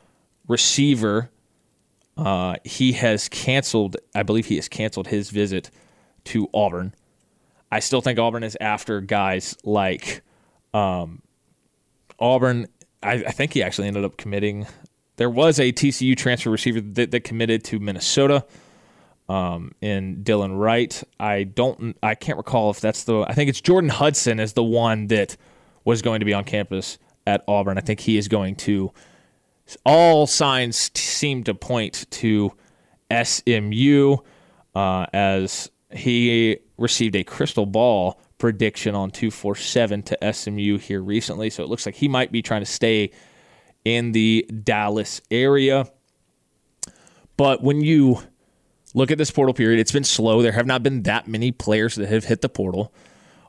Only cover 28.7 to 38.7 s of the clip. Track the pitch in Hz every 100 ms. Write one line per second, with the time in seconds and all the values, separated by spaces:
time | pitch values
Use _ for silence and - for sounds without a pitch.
28.7 | 101 95 - - _ _ _ _ _ -
29.7 | - 131 160 170 156 147 - 143 131 120
30.7 | 113 - - - - 147 131 113 95 -
31.7 | 123 107 - - - 117 107 101 - _
32.7 | _ _ _ - 117 117 - - 110 104
33.7 | 107 139 143 139 139 - _ _ _ _
34.7 | 95 98 92 90 98 98 98 95 - -
35.7 | _ _ - 131 120 120 117 113 - _
36.7 | - 117 - 113 98 90 - 143 - 101
37.7 | 110 123 104 90 - _ - 117 107 110